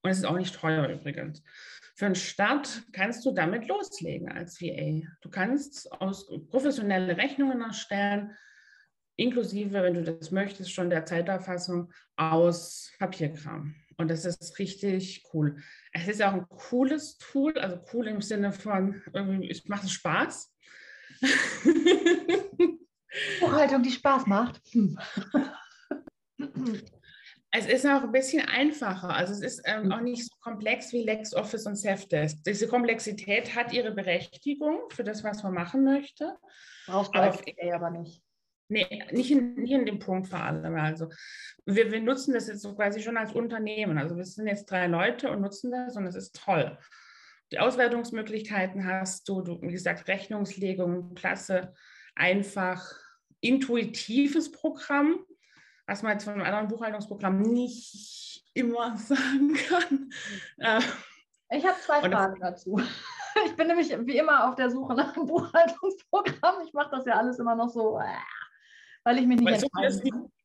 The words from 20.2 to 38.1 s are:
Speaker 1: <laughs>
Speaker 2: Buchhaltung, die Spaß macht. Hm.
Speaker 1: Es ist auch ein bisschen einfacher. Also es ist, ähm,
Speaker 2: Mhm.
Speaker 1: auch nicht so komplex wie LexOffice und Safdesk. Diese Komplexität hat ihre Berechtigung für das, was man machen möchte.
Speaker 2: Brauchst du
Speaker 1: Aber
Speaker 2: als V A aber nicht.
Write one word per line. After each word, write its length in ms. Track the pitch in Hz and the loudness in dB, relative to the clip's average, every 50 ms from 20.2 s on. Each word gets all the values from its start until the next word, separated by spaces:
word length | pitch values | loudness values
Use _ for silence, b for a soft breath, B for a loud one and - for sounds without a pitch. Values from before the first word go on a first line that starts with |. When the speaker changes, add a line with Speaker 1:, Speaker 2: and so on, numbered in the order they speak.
| 285 330 - - - _ _ B B B B B B B B B B B B B | 2 0 -4 -12 -16 _ _ B B B B B B B B B B B B B
Speaker 1:
<laughs> 1600 | 262 269 - - - - - - - 277 311 - - 359 381 - - 339 339 - - - 349 - - - - - 349 - - - - _ _ _ _ B B B B B B B | 2 4 4 4 2 0 -4 4 4 6 6 8 6 6 6 6 6 4 4 4 2 0 0 0 0 -4 2 4 4 4 4 -4 -14 _ _ _ _ B B B B B B B
Speaker 2:
Buchhaltung, 420 | 349 - 269 302 294 269 269 269 240 | 2 4 6 6 6 6 6 4 4
die 80 | 269 | 2
Spaß 340 | - - - 285 269 262 - | 0 2 4 4 4 4 4
macht. 340 | 196 196 202 247 240 - - _ - | 4 4 4 4 0 -2 -10 _ 2
Hm. 260 | - 233 202 - - - - - - 202 - - - 285 - - - - - - - _ _ _ - 294 - - _ _ _ _ _ - 285 277 - - 254 240 214 196 - - _ _ B B B B B B B B B _ | 4 4 4 4 2 -2 -10 -6 -6 -6 -6 0 2 2 2 0 -6 -14 -18 -20 -20 _ _ _ -10 -10 -10 -20 _ _ _ _ _ -12 -10 -8 -6 -4 -4 -4 -4 -6 -8 -16 _ _ B B B B B B B B B _
Speaker 1:
Es 140 | - 226 208 | -2 -2 2
ist 200 | - 233 262 - | 2 2 4 6
auch 180 | 285 277 277 262 | 4 4 4 2
ein 80 | 220 | 4
bisschen 360 | 220 262 262 262 - 302 - | 2 2 2 4 0 0 0
einfacher. 600 | - - 240 277 302 302 - 247 202 185 185 180 180 - | 2 2 4 4 2 2 0 -4 -4 -4 -4 -4 -2 0
Also 200 | 135 180 185 202 | 0 0 0 -2
es 80 | 202 | -4
ist, 200 | - - - - - | -4 -6 -8 -4 -4
ähm, 200 | - 214 220 208 | -2 -2 0 2
Speaker 2:
Mhm. 60 | 190 | 0
Speaker 1:
auch 100 | 190 226 | 0 0
nicht 220 | 233 247 247 240 240 - | -2 -4 -4 -4 -8 -12
so 60 | _ _ | _ _
komplex 540 | _ 233 220 196 208 220 240 240 - - - | _ -12 -10 -6 -2 -2 -2 -2 -4 -4 -4
wie 100 | 240 226 | -2 0
LexOffice 640 | 214 220 214 214 - - 180 - - - 208 214 | 0 -2 -2 -4 -4 -2 -2 -2 -2 -6 -6 -6
und 100 | 208 202 | -6 -6
Safdesk. 680 | 202 - 208 196 196 - _ 170 151 151 151 - - - | -2 0 0 -2 -2 0 _ 0 2 2 0 -2 -4 -4
Diese 220 | - 208 - 220 | -4 0 0 0
Komplexität 880 | 220 247 247 240 233 226 220 - 220 202 214 - 202 202 233 240 - 220 | 2 2 2 2 2 0 -2 -4 -8 -8 -8 -2 0 0 0 0 -2 -4
hat 180 | 233 240 233 - | -4 -4 0 0
ihre 180 | 247 233 220 | -2 -2 0
Berechtigung 880 | 196 196 185 180 170 185 - - - - - 285 285 285 302 302 320 - 494 - | -4 -4 0 0 0 0 -2 -6 -14 -8 -4 -4 -4 0 0 0 0 -2 -4 -10
für 120 | - - 220 | -8 -6 -6
das, 200 | 202 214 208 - | -6 -6 -6 -6
was 180 | 208 208 - - | -6 -6 -4 -4
man 100 | 190 185 | -4 -2
machen 280 | 175 175 - - 269 269 | -2 -4 0 2 4 6
möchte. 540 | 269 277 285 285 - _ - 294 349 392 - B B B B B B B B B | 6 4 2 0 -6 _ -8 -8 -8 -8 -10 B B B B B B B B B
Speaker 2:
Brauchst 280 | - 185 196 196 - - | -2 0 0 0 2 4
du 60 | 185 | 4
Speaker 1:
Aber 120 | 190 196 | 4 4
Speaker 2:
als 60 | - - | 4 0
V 20 | - - - - | -8 -12 -10 -6
A 140 | 170 175 175 | -4 -4 -2
aber 140 | 170 170 170 | -2 -4 -4
nicht. 320 | 170 170 170 165 | -6 -6 -10 -12